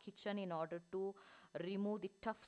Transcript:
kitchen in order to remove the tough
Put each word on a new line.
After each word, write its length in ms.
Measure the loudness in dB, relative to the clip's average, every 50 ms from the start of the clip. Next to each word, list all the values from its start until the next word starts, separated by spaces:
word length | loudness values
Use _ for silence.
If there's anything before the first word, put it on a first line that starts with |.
| -8
kitchen 340 | -12 -12 -4 -2 0 0 2
in 120 | 2 2
order 300 | 2 2 2 2 0 -4 -4 -2
to 220 | 0 0 0 0 -2 -6 -12 -20 -20 -20 -16 -8 -4 -2 0
remove 360 | 0 2 2 4 2 2 2
the 80 | -2 -4 -6 -2
tough 200 | -2 -2 0 -2 -6